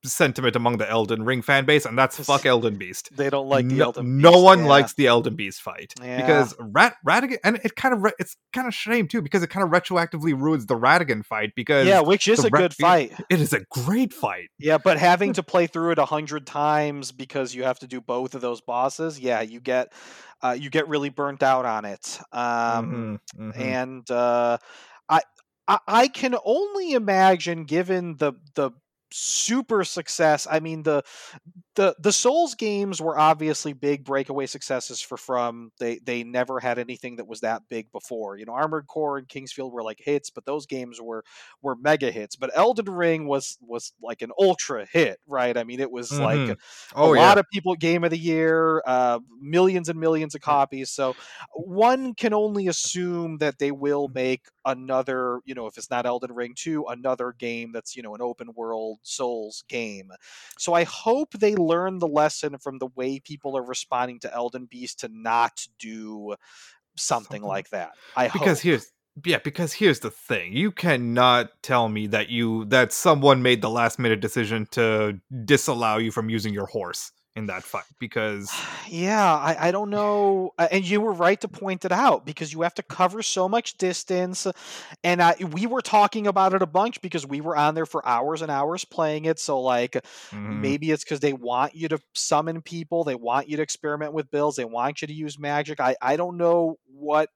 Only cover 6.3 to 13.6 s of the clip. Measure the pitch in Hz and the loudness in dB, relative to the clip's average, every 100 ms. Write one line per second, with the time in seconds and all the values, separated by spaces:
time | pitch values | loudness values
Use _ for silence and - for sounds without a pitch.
6.3 | 147 123 - 113 113 226 - - 185 254 | 4 4 -2 -4 4 2 2 0 2 2
7.3 | 247 190 226 226 - 262 240 202 - 190 | 0 0 0 -4 -2 0 2 0 -2 -10
8.3 | - _ - 254 208 - 240 185 233 147 | -10 _ -8 -6 -6 -2 0 0 -2 0
9.3 | 196 170 190 185 175 - 180 170 165 156 | 0 0 -2 2 2 2 0 0 -2 -2
10.3 | 135 143 156 107 120 120 170 160 110 104 | 0 2 0 0 2 6 6 4 -2 -2
11.3 | 110 107 113 117 143 135 190 156 202 - | -4 -4 -6 2 4 8 6 6 4 4
12.3 | 226 247 147 180 - 165 180 123 - - | 4 4 2 0 2 4 4 2 -8 -2
13.3 | 180 147 123 | 0 2 -2